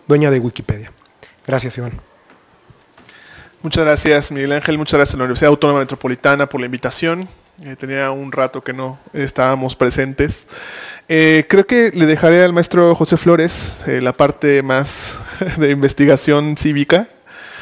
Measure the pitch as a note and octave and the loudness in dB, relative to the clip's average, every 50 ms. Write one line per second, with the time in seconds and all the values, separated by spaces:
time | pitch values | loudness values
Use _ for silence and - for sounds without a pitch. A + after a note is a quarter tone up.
0 | _ - C#3+ D3 D3+ C#3+ C#3 B2+ A#2 B2 - - G#2+ - G#2 G#2 G#2+ - _ _ | _ 0 2 2 2 2 0 0 -2 -4 -8 -8 -8 -8 -8 -8 -8 -18 _ _
1 | _ _ _ _ - _ _ _ _ - C3 B2+ A#2 B2+ - B2+ A#2+ A#2+ - - | _ _ _ _ -20 _ _ _ _ -6 -6 -4 -4 -6 -10 -10 -12 -12 -12 -14
2 | - _ _ _ _ _ _ _ _ _ _ _ _ _ _ _ _ _ _ _ | -18 _ _ _ _ _ _ _ _ _ _ _ _ _ _ _ _ _ _ _
3 | _ _ - - - - - - - - _ _ - D#3+ - E3+ D#3+ D3+ D3+ C#3 | _ _ -20 -20 -20 -20 -20 -20 -20 -20 _ _ -10 -6 -2 0 2 2 2 2
4 | - D#3+ D3+ D3 C#3+ - D3 C#3 C#3 C#3 C#3+ D3 - - D#3 D3+ D3+ - - D3 | 2 2 2 2 2 -2 -8 -6 -4 -4 -4 -4 -2 -4 -4 -4 -4 0 2 2
5 | C#3+ C3+ - C#3 B2+ B2+ B2 - D#3+ D3 D3 C#3+ - D3 C#3+ C#3 C3+ C3 C#3 - | 2 2 0 -4 -4 -4 -2 2 4 4 4 4 2 0 2 0 -2 -4 -8 -8
6 | - C3 B2 B2 - C#3+ C#3 C#3+ C#3+ C3+ - C3+ B2 B2 B2+ B2 - B2 - - | -6 -6 -6 -2 0 0 2 2 0 -4 -4 -8 -8 -6 -8 -6 -6 -6 -6 -4
7 | E3 E3 E3 F3 F#3 F#3 - _ _ _ _ _ E3+ C#3 C3 - C3+ C3 C3+ C3+ | -4 -4 -4 -4 -8 -14 -16 _ _ _ _ _ -20 -18 -16 -14 -12 -8 -6 -4
8 | C#3 C3+ C3+ C3+ C#3 C3+ B2+ - C3 B2+ - C3 - C3 B2+ C3 C3 C3 C3 C3+ | -4 -4 -4 -6 -10 -10 -4 -2 -2 -2 -2 -8 -10 -10 -10 -8 -8 -10 -10 -14
9 | _ - - D3+ C#3 C3 - - B2+ C3 C3+ C3 C3 B2+ - - C3+ B2 - D3 | _ -14 -8 -6 -6 -6 -2 0 0 0 0 0 -2 -6 -2 0 0 0 0 -2
10 | C3 C3+ C3+ - C#3+ D3+ - - - _ - - - - - - - - - - | -4 -4 -2 -2 -2 -2 -2 -8 -12 _ -20 -20 -18 -18 -18 -18 -18 -18 -20 -18
11 | _ - D#3+ D#3+ D#3+ D#3+ D#3+ D#3 D3+ - - G3 G3 - B3 A#3+ A#3 A3 - F3 | _ -2 2 4 4 6 6 4 4 4 4 2 4 4 4 2 2 2 2 2
12 | E3 D3+ D#3 D3+ - E3 E3 F3 F3+ F3+ F3 E3+ E3+ - - F3+ F3 E3+ E3+ - | 2 2 2 4 4 4 6 6 4 4 2 0 -2 0 2 4 4 4 4 2
13 | D#3+ - F3 D#3+ - F3 E3+ E3 D#3 F3 - - - - - - - - C3 B2+ | 2 0 0 0 4 4 4 4 2 0 -2 -6 -8 -10 -10 -12 -8 -6 -4 -2
14 | B2+ B2+ B2+ - D3+ C#3 D3 - - D3 C#3 C#3 C3+ C3+ C3 C3 C#3 C#3+ - - | -2 -2 0 2 2 2 2 0 0 2 2 2 2 0 0 0 -2 -4 -6 -10
15 | - - - - - - - - F#3+ F3+ - D#3+ D3+ C#3+ C#3+ C#3+ C#3 C3+ C3+ - | -12 -12 -14 -14 -16 -16 -10 -8 -8 -6 -2 0 0 0 2 2 0 0 2 2
16 | C#3+ C#3+ C#3 B2+ - - D3 D3 D3 D3+ D3+ - - D#3 D3 C#3+ C#3+ - E3 F3+ | 4 4 4 4 4 2 2 2 2 -2 -4 -2 -2 -2 -2 -2 0 2 2 0
17 | A3+ - _ _ _ _ - - - - - - | 0 -2 _ _ _ _ -20 -20 -20 -20 -20 -20